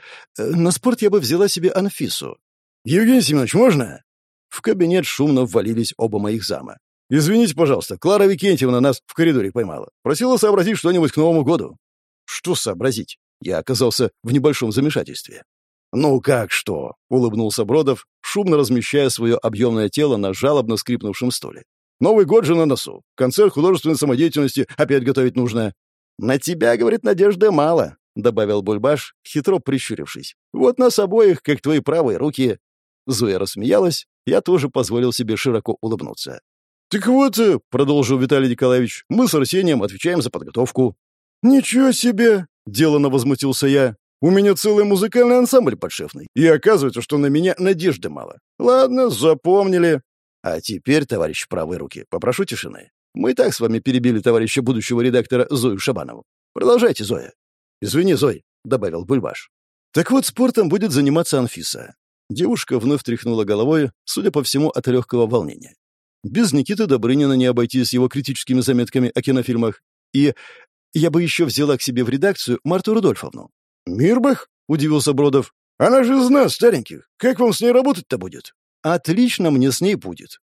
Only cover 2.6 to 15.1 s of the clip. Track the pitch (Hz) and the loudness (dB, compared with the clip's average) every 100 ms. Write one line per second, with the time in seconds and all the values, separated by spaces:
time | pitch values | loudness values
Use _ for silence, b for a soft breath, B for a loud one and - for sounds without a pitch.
2.6 | _ _ 113 175 226 254 147 147 117 175 | _ _ -2 2 4 4 4 0 2 4
3.6 | 254 151 107 65 _ _ _ _ _ - | 4 4 -2 -8 _ _ _ _ _ -8
4.6 | 220 196 170 180 151 - 151 131 127 117 | -2 0 2 2 -2 -2 2 2 0 -2
5.6 | 101 117 110 - 113 101 104 113 98 71 | -2 -4 -4 -4 -4 -2 -2 -4 -6 -8
6.6 | 58 - _ _ - 143 151 220 226 151 | -10 -20 _ _ -2 0 2 2 2 2
7.6 | 156 107 - 95 170 202 196 185 196 147 | 2 2 -2 -4 0 4 4 2 0 2
8.6 | 127 123 139 127 _ - 165 131 95 120 | 2 2 2 0 _ 0 2 2 -2 -4
9.6 | 98 71 - _ 120 151 254 247 214 202 | -6 -8 -16 _ -4 -2 0 2 2 2
10.6 | 180 202 170 180 156 151 160 165 135 165 | 0 0 0 2 0 2 2 2 2 -2
11.6 | 78 - _ _ _ _ - - 175 151 | -4 -14 _ _ _ _ -16 -12 -6 -4
12.6 | 110 87 127 110 - - _ _ 87 85 | -4 -4 -4 -4 -10 -16 _ _ -6 -6
13.6 | - 123 123 - 113 _ 113 139 147 135 | -4 0 0 0 -4 _ -2 2 2 0
14.6 | 113 104 147 135 - | -2 -2 -2 -2 -8